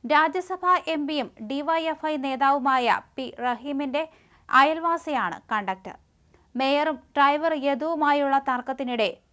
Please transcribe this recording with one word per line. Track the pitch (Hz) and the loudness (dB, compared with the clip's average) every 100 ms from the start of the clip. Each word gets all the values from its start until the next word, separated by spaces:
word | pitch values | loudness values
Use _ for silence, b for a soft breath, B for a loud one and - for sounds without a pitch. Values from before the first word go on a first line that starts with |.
| 233 | 4
രാജ്യസഭാ | 302 311 359 359 370 359 359 320 | 4 4 0 -6 -2 2 2 2
എം | 320 294 | -2 -2
പിയും | 302 233 - 214 | -2 -4 -10 -6
ഡി | 277 294 | -4 0
വൈ | 330 320 | 0 -2
എഫ് | 311 311 | -4 -4
ഐ | 302 269 | -4 -4
നേതാവുമായ | 262 269 285 262 262 240 - - - | 0 2 2 2 2 2 0 -2 -10
പി | 254 - 247 | -10 -6 -4
റഹീമിന്റെ | 240 277 277 285 277 320 b b b b 262 | -4 -6 -6 -4 -4 -6 b b b b 4
അയൽവാസിയാണ് | 285 320 330 339 320 262 185 156 - | 4 2 0 -2 -2 -2 -4 -6 -6
കണ്ടക്ടർ. | 220 196 185 - - _ _ b b b 247 | -6 -4 -8 -10 -18 _ _ b b b -2
മേയറും | 269 285 311 285 _ 285 | 2 2 0 -4 _ 2
ഡ്രൈവർ | 277 294 330 311 277 | 4 4 0 0 0
യദുവുമായുള്ള | 277 302 330 294 294 277 269 269 | 0 -2 0 2 2 2 0 0
തർക്കത്തിനിടെ | 247 247 262 254 240 202 - _ | -4 -4 -6 -4 0 -2 -2 _